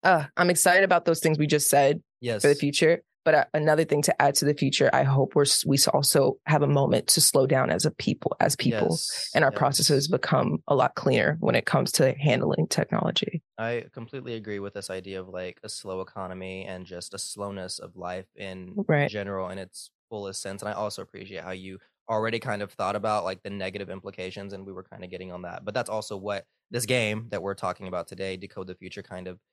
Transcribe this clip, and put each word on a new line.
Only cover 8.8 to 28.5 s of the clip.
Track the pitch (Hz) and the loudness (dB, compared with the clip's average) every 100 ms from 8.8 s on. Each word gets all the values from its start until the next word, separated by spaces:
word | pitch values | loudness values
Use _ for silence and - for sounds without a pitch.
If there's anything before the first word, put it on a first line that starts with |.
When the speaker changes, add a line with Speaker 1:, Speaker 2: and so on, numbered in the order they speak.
| - 165 | 0 0
Speaker 2:
Yes, | - - - - | -6 -6 -2 2
Speaker 1:
and | |
our | 143 | 2
Speaker 2:
yes. | - | 4
Speaker 1:
processes | 135 143 - 143 143 | 2 2 2 2 2
become | 180 - 135 - 147 - | -2 2 2 2 0 0
a | 143 | 2
lot | 131 - | 2 0
cleaner | - 123 78 160 | 0 2 2 0
when | - 120 | 2 0
it | - | 2
comes | 139 131 | 0 0
to | - 131 | 2 2
handling | 131 143 120 - - 160 | 2 2 2 0 0 0
technology. | - - - - - - 160 _ - | -2 0 -2 0 -2 -2 -6 _ -8
Speaker 2:
I | 113 120 - | -6 -6 -8
completely | - 117 139 127 113 | -14 -12 -12 -10 -10
agree | 107 101 | -8 -8
with | 98 | -8
this | 101 95 | -10 -10
idea | 95 95 95 | -10 -8 -10
of, | 92 | -8
like, | 92 92 90 | -8 -10 -10
a | - | -14
slow | - 101 92 | -12 -8 -8
economy | 92 - 92 92 92 95 95 | -8 -10 -10 -8 -10 -10 -10
and | 92 90 | -12 -12
just | 90 87 | -14 -12
a | 98 | -12
slowness | - - 101 98 92 - | -12 -8 -8 -8 -10 -12
of | 95 90 | -14 -12
life | 87 92 92 - | -10 -10 -12 -14
in | 98 92 90 92 - | -12 -12 -10 -8 -2
Speaker 1:
Right. | 151 143 | 0 0
Speaker 2:
general | 104 98 95 92 | -4 -8 -6 -8
in | 95 | -10
its | 95 - - _ _ | -14 -16 -20 _ _
fullest | 107 98 95 | -10 -10 -10
sense. | 98 98 | -10 -8
And | 101 | -8
I | |
also | 95 107 - | -6 -6 -8
appreciate | 95 98 98 92 | -14 -16 -14 -12
how | 85 | -10
you | 92 95 92 _ _ _ | -12 -12 -16 _ _ _
already | 110 113 113 | -2 -2 -4
kind | - 104 | -4 -6
of | 101 | -6
thought | - 95 104 | -4 -4 -2
about, | 107 107 90 | 0 0 -2
like, | 95 | -6
the | 101 | -8
negative | 101 95 98 98 | -8 -8 -8 -10
implications, | 95 98 95 92 98 98 | -10 -12 -10 -10 -10 -12
and | 98 95 | -12 -12
we | |
were | 92 | -14
kinda | 92 92 92 | -16 -16 -14
getting | 90 92 | -12 -12
on | 90 | -12
that. | 87 87 98 | -12 -10 -6
But | |
that's | 104 113 | -4 -4
also | 107 104 101 | -6 -6 -10
what | 101 101 - _ _ | -6 -8 -8 _ _
this | 120 117 | -6 0
game | 127 110 107 113 | 2 2 -2 -6
that | 98 | -6
we're | 92 | -6
talking | 98 95 90 95 | -4 -4 -6 -8
about | 90 85 | -8 -8
today, | 92 95 92 | -8 -8 -8
Decode | 95 | -12